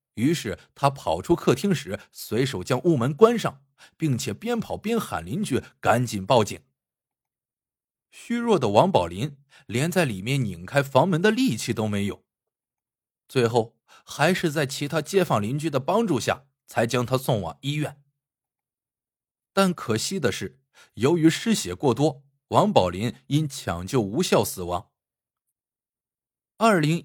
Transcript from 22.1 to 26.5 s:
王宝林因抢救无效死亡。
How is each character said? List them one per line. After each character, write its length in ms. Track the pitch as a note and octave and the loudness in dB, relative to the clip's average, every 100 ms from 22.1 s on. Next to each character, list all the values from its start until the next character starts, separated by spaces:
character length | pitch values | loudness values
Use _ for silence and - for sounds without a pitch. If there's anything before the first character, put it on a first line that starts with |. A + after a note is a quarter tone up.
| - _ _ - | -2 _ _ -2
王 220 | A2+ G3 | 2 4
宝 160 | C#3+ F2+ | 4 2
林 240 | F2+ A#2 - - | 0 -6 -6 -2
因 220 | C#3+ D#3 | -2 -2
抢 360 | - - E2+ | -6 -6 -6
救 160 | F#2 C3+ | -2 -2
无 220 | G2 B2 | 0 -2
效 220 | F#3+ E3+ | 2 2
死 180 | G#2 - | 0 -4
亡。 300 | F2 F2 - _ _ _ _ _ _ _ _ _ _ _ _ _ _ _ _ | -6 -6 -8 _ _ _ _ _ _ _ _ _ _ _ _ _ _ _ _